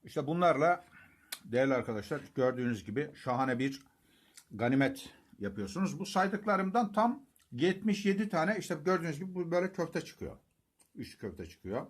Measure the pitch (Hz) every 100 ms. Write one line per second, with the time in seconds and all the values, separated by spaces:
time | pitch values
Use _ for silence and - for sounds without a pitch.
0 | - 156 139 170 175 139 160 175 - -
1 | - _ _ - - 120 135 127 117 110
2 | 101 147 - - 127 123 123 110 107 110
3 | 147 - 131 123 131 123 135 135 _ _
4 | _ _ _ - _ 104 120 135 135 135
5 | - - _ - 98 101 98 - 190 147
6 | 196 190 196 202 208 190 190 233 214 214
7 | 233 269 - _ _ 120 170 190 214 196
8 | 196 196 214 170 160 175 - 165 156 185
9 | 165 143 185 185 170 175 185 190 165 165
10 | 151 - - - _ _ _ _ _ -
11 | 117 - 107 82 82 - 92 113 120